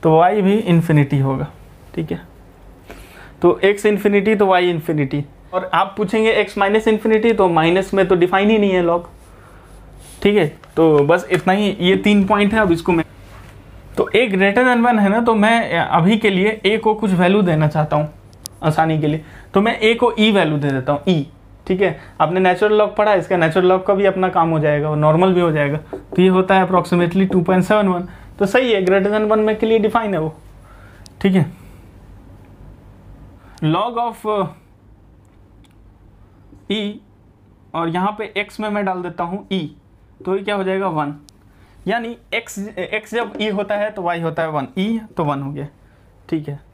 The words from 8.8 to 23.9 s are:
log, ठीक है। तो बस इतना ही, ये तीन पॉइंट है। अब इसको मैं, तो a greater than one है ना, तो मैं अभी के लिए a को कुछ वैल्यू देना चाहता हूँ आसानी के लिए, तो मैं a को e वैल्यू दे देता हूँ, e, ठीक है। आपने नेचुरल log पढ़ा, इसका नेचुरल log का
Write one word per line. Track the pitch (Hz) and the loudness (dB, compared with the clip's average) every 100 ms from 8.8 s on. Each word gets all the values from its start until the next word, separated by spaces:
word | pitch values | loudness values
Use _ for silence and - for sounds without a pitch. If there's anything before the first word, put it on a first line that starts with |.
log, | 170 170 175 - - - - - - - - - - - | 0 -2 -4 -20 -20 -20 -20 -20 -20 -20 -20 -20 -20 -2
ठीक | 202 208 | 0 2
है। | 156 - - - | 0 -4 -10 2
तो | 160 151 | 4 4
बस | 143 175 185 | 4 2 2
इतना | 170 170 | -2 0
ही, | 190 208 - | 0 0 0
ये | 175 190 | 0 2
तीन | 208 208 190 | 2 2 2
पॉइंट | 208 202 | 2 2
है। | 220 | 2
अब | 208 | 0
इसको | 165 - | 0 0
मैं, | 170 160 - - - - - - - - - | -2 -2 -10 -20 -20 -20 -20 -20 -20 -12 -4
तो | - | 0
a | 208 247 | 0 0
greater | 190 196 208 | 2 0 2
than | 254 240 | 2 2
one | 240 226 | 2 2
है | 202 | 2
ना, | 214 | 2
तो | 233 | 0
मैं | 226 208 233 170 170 | 2 2 2 0 -4
अभी | 143 - 175 220 | 0 2 2 2
के | 214 | 2
लिए | 190 202 214 190 | 0 0 0 -2
a | 220 | 0
को | 220 | 0
कुछ | 214 220 | 0 0
वैल्यू | 180 180 202 | 2 2 2
देना | 180 160 151 | 2 2 0
चाहता | 160 151 151 | 0 -2 -2
हूँ | 151 - - - - - | -4 -10 -20 -18 -18 -6
आसानी | 160 156 160 156 | -4 0 0 0
के | 147 | -2
लिए, | 151 - - - | -4 -8 -20 -4
तो | 196 | 0
मैं | 214 226 | 0 0
a | 214 233 | 0 2
को | 240 | 0
e | 226 214 | 2 2
वैल्यू | 202 160 151 | 2 0 0
दे | 143 | -2
देता | 135 131 | -4 -2
हूँ, | 143 | -4
e, | - 170 139 - - - - | 0 -2 -2 -12 -20 -20 -6
ठीक | 185 | -2
है। | 190 160 - - | -2 -4 -16 -4
आपने | 156 180 | -2 2
नेचुरल | 190 180 208 214 | 0 2 2 2
log | 208 208 | 0 0
पढ़ा, | 208 | 2
इसका | 202 165 180 | 2 0 0
नेचुरल | 165 160 180 | 0 2 2
log | 185 | 2
का | 190 | 2